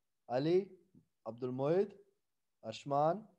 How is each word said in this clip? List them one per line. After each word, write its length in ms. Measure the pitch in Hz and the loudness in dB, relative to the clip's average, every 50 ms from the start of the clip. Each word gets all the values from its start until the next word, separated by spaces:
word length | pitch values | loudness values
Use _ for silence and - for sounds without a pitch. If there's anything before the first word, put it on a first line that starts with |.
| _ _ _ _ _ - | _ _ _ _ _ -4
अली, 300 | 120 131 143 160 180 185 202 196 - - _ _ _ - - _ _ _ - | -2 0 2 2 2 2 0 -2 -8 -20 _ _ _ -20 -20 _ _ _ -14
अब्दुल 240 | 113 113 120 131 127 | -12 -8 -6 -6 -6
मोइद, 440 | 127 131 135 147 170 190 214 208 - - - _ _ _ _ _ _ _ _ _ _ _ - | -2 0 0 2 2 2 2 0 -4 -14 -20 _ _ _ _ _ _ _ _ _ _ _ -12
अशमान। 580 | 113 110 - - 147 139 143 151 160 175 214 - - _ | -12 -10 -10 -6 -2 0 2 2 2 2 -2 -6 -14 _